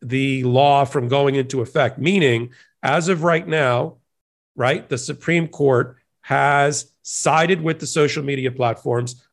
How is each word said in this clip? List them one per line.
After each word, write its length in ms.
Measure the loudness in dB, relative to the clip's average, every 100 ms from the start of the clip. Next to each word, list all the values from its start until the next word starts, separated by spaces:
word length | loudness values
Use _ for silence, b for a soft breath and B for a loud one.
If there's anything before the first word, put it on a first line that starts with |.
the 420 | -6 -2 -2 -2 0
law 400 | 4 4 4 2
from 240 | -2 0
going 260 | 2 2 0
into 260 | -2 -4
effect, 360 | -2 0 0 0
meaning 540 | 0 2 2 2 -2 b b b
as 280 | -2 0 0
of 140 | 0
right 240 | 2 0 0
now, 500 | 0 0 0 -2 -10 _ _ _ _ _ -4
right, 320 | -2 -2 -4
the 100 | -8
Supreme 500 | -8 -8 -2 -2 -2
Court 500 | 0 2 2 0 b b _
has 720 | -2 0 2 2 2 -2 -8 _
sided 600 | -12 -4 0 2 2 0
with 180 | -2 -4
the 80 | -4
social 360 | 0 0 0
media 280 | -6 -4 -4
platforms 680 | -2 -2 -2 -4 -2 -4 -10 b